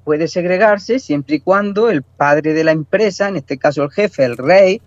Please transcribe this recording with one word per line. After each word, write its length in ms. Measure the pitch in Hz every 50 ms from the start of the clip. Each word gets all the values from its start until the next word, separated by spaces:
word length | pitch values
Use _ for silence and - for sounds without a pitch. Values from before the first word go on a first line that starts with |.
| _
puede 240 | 151 151 151 165 151
segregarse 680 | - 185 175 180 185 185 214 214 208 202 196 - 233 262
siempre 360 | - - - 143 139 - 311
y 40 | -
cuando 480 | - - 190 202 208 202 196 202 226 233
el 140 | 202 143 135
padre 500 | - _ - - 143 147 156 147 156 156
de 100 | 160 160
la 80 | 160
empresa, 560 | 160 160 151 - - 196 220 202 180 - 202
en 80 | 202 196
este 220 | 160 - - 143
caso 260 | 131 - 151 139 151 143
el 80 | 139
jefe, 320 | - - 208 196 - - 135
el 140 | 127 156
rey, 440 | - 127 147 180 196 196 185 190 226 -